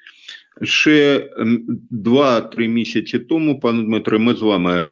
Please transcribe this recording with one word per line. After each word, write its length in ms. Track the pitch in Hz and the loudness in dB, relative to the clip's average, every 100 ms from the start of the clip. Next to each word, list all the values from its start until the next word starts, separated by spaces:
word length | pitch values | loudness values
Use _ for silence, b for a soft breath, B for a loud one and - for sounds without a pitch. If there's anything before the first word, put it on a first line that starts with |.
| B B B B B - | B B B B B -10
Ще, 680 | 107 - 156 151 143 139 - - | -4 0 4 4 4 2 -2 -4
м, 260 | 113 117 - 120 - | -2 0 -2 -8 -8
два-три 760 | 117 104 127 143 117 110 - 113 | -6 2 2 4 0 -2 -4 -2
місяці 520 | 117 110 117 107 120 | -2 -2 -4 -4 -6
тому, 400 | 120 160 156 135 | -2 -2 -2 -2
пане 240 | 120 117 | -2 -2
Дмитре, 340 | 110 110 - 110 | 0 -2 0 0
ми 160 | 117 | 2
з 80 | 117 | 0
вами 460 | 107 98 87 87 80 | 0 0 0 -2 -4